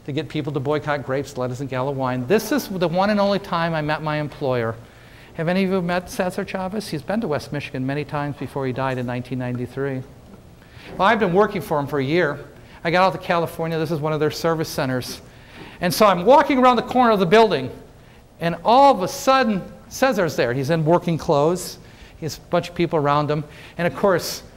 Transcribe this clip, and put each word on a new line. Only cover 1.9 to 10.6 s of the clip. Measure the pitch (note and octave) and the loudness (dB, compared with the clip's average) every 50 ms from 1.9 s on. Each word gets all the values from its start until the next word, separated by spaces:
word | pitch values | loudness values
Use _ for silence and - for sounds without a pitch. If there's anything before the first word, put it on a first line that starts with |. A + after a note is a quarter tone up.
| C#3+ | -4
wine. | C3 C3 B2+ B2+ B2+ B2 B2 | -4 -4 -2 -2 -4 -2 0
This | G3 A3 G#3+ - | 0 0 0 0
is | D4+ C4 - - | -4 -4 -4 -4
the | G3 F3+ F3+ | -4 -2 -2
one | E3 D#3+ F3+ F#3+ G#3 | 0 0 0 0 2
and | G#3+ G3+ | 2 2
only | G3+ G3+ G3+ F#3 | 2 0 0 -2
time | G3 - F#3 E3+ E3 E3+ E3 | -4 -4 -4 -2 -2 -2 -2
I | D#3 | -2
met | D3+ D3 D3+ D3 | -2 -2 -4 -2
my | D#3 D#3 D3+ D3+ | -2 -4 -4 -4
employer. | D3+ C#3 - - D3 C3 B2+ B2 A2+ A2+ A2+ A#2 - - - - - - - - - - - | -4 -6 -6 -4 -2 -2 0 0 -2 -2 -4 -6 -14 -20 -20 -20 -20 -20 -20 -20 -20 -16 -10
Have | - E3 E3 | -6 -4 -2
any | F3+ F#3+ G3 | 0 0 0
of | F#3 | 2
you | F#3+ F#3+ | 0 0
met | F3 F3 F3 F3+ F3+ - | 0 0 -2 -2 -4 -6
Cesar | - - F#3+ F#3 F3+ - F#3+ | -4 -2 -2 -2 -2 -4 -6
Chavez? | - - F#3+ F#3 F#3 G3 A3 G3+ - | -6 -6 -6 -6 -4 -6 -6 -6 -6
He's | - D3 | -8 -8
been | C3 - F#3+ A3+ | -4 -4 -4 -2
to | A3+ D#3 | 0 -2
West | D3 C3 - - | -2 -4 -4 -4
Michigan | D3+ C#3+ - - - C3 C3 | -8 -6 -6 -6 -6 -4 -4
many | C3 C#3 D3 D3 | -2 -2 -4 -4
times | - D#3 D3 C#3+ D3 C3+ | -4 -4 -4 -4 -4 -6
before | - C#3+ B2 - C#3+ C3+ | -8 -10 -8 -6 -4 -4
he | C3 | -4
died | A#2+ C3 C3 C3+ C3 B2+ | -2 -2 -2 -2 -2 -4
in | B2 | -4
nineteen | B2 A#2+ B2 B2 - C3+ B2+ | -4 -6 -6 -6 -6 -6 -6
ninety-three. | B2+ B2 B2 A#2+ B2 A#2+ - C3+ C#3 C#3 C3+ C3 B2+ - - - - - - - - - - - | -4 -4 -4 -6 -6 -8 -6 -6 -4 -4 -4 -6 -8 -12 -18 -20 -20 -20 -20 -20 -20 -20 -20 -20